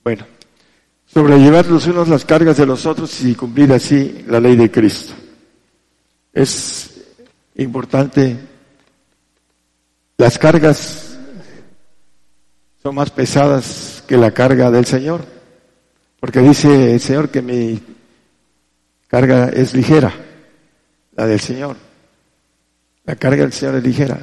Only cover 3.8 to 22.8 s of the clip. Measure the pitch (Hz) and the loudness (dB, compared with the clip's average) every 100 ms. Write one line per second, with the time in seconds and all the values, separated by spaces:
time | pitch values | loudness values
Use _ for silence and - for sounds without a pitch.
3.8 | - 143 143 - - 117 123 120 113 - | 2 -2 -2 -10 -4 0 4 4 4 2
4.8 | 107 - - - - _ _ _ _ _ | 0 -2 -16 -20 -20 _ _ _ _ _
5.8 | _ _ _ _ _ - 135 - - - | _ _ _ _ _ -2 -2 -2 -12 -14
6.8 | - - - _ 240 _ _ - 135 127 | -16 -20 -20 _ _ _ _ -8 -8 -8
7.8 | 123 135 139 139 135 120 - _ _ _ | -4 -2 0 0 -2 -4 -16 _ _ _
8.8 | _ _ _ _ _ _ _ _ _ _ | _ _ _ _ _ _ _ _ _ _
9.8 | _ _ _ - 120 - 156 165 151 143 | _ _ _ 0 0 2 2 4 2 0
10.8 | - - - - - 196 - - - - | -6 -16 -18 -20 -20 -20 -20 -20 -20 -20
11.8 | _ _ _ _ _ _ _ _ _ _ | _ _ _ _ _ _ _ _ _ _
12.8 | 139 139 143 - 123 147 143 135 - - | -10 -6 -6 -4 -2 0 2 0 -4 -14
13.8 | - - - 127 113 - 127 131 123 120 | -18 -20 0 2 2 2 0 2 2 2
14.8 | 120 131 143 170 - - _ _ _ _ | 0 -2 -4 -8 -12 -20 _ _ _ _
15.8 | _ _ _ _ 123 127 131 143 147 139 | _ _ _ _ -4 2 4 4 4 4
16.8 | 123 117 - 135 151 135 123 123 113 110 | 4 0 -2 -4 -2 -6 -6 -6 -4 -8
17.8 | - - _ _ _ _ _ _ _ _ | -12 -20 _ _ _ _ _ _ _ _
18.8 | _ _ _ 123 127 127 123 - 131 127 | _ _ _ -2 2 2 0 -2 -2 -2
19.8 | 123 156 127 - - - _ _ _ _ | 2 2 2 -4 -20 -20 _ _ _ _
20.8 | _ _ _ - 110 104 - 127 143 123 | _ _ _ -6 -2 -2 -4 -12 -12 -14
21.8 | _ _ _ _ _ _ _ _ _ _ | _ _ _ _ _ _ _ _ _ _